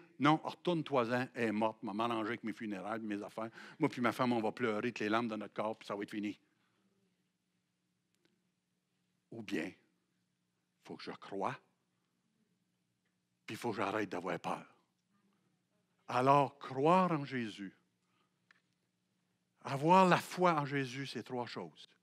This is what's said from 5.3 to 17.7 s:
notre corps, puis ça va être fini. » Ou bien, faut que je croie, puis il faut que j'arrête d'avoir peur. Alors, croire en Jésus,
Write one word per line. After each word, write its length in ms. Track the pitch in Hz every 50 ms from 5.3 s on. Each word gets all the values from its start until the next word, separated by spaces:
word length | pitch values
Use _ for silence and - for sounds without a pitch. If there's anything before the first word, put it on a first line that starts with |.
| 110
notre 160 | 107 107 98
corps, 240 | - - 104 107 95
puis 100 | - -
ça 80 | - 107
va 80 | 101
être 80 | 104 -
fini. » 300 | - 107 101 104 92 - _ _ _ _ _ _ _ _ _ _ _ _ _ _ _ _ _ _ _ _ _ _ _ _ _ _ _ _ _ _ _ _ _ _ _ _ _ _ _ _ _ _ _ _ _ _ _ _ _ _ _ _ _ _ _ _ _ -
Ou 100 | - 113
bien, 280 | 107 95 101 80 82 92 87 _ _ _ _ _ _ _ _ _ _ _ _ _ _ _ _ _ _ _ _ _
faut 140 | - - -
que 80 | - -
je 60 | -
croie, 500 | - - - - 101 98 98 117 139 - _ _ _ _ _ _ _ _ _ _ _ _ _ _ _ _ _ _ _ _ _ _ _ _ _ _ _ _ _ _ _ _ _ _ _ _ -
puis 80 | - 113
il 40 | 101
faut 120 | - 120
que 60 | 101
j'arrête 320 | 110 101 98 98 107 104 92
d'avoir 300 | 90 90 90 90 87 85
peur. 260 | - 92 85 80 - - - _ _ _ _ _ _ _ _ _ _ _ _ _ _ _ _ _ _ _ _ _ _ _ _ _ _ -
Alors, 500 | 120 123 127 139 143 143 139 120 - -
croire 540 | - - 127 135 139 160 180 190 185 175
en 120 | 165 143 143
Jésus, 520 | 127 131 127 117 104 95 101 98 92